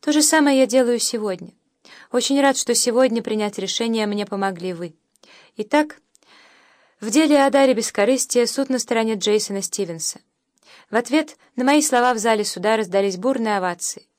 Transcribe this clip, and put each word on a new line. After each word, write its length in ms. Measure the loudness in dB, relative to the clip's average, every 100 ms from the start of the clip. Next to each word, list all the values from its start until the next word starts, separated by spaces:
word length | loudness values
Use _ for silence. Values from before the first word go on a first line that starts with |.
То 100 | 0
же 100 | 0
самое 380 | 2 2 4 4
я 60 | 4
делаю 340 | 2 2 0
сегодня. 520 | -2 -6 -6 -8 -12 _ _ _ -20 -20 -4
Очень 300 | -2 0 2
рад, 160 | 2 2
что 160 | -2
сегодня 480 | 0 0 2 2 2
принять 360 | -2 -2 -4 -4
решение 480 | -6 -4 -2 -2 -2
мне 180 | -4 -6
помогли 480 | -4 -4 -4 -8
вы. 220 | -8 -10 _ _ _ _ -20 _ -12
Итак, 400 | 0 0 0 -6 _ _ _ -20 -20 _ _ _ _ _
в 80 | -2
деле 340 | 0 4 4
о 60 | 4
даре 240 | 4 4
бескорыстия 720 | 2 -2 0 2 2 0 0 0
суд 240 | -2 -2
на 100 | -2
стороне 360 | -2 -2 0 -2
Джейсона 460 | 0 0 0 -6
Стивенса. 580 | -6 -6 -8 -6 -8 -10 _ _ _ _ _ -20 _
В 60 | -2
ответ 420 | 0 0 -2 -10 _ -2
на 80 |
мои 180 | 2 2
слова 320 | 4 2 2
в 40 | 2
зале 260 | 0 0
суда 340 | -2 -4 0 0
раздались 400 | 0 0 0 -2
бурные 400 | -2 0 -2 -2
овации. 500 | -4 -6 -10 -10 _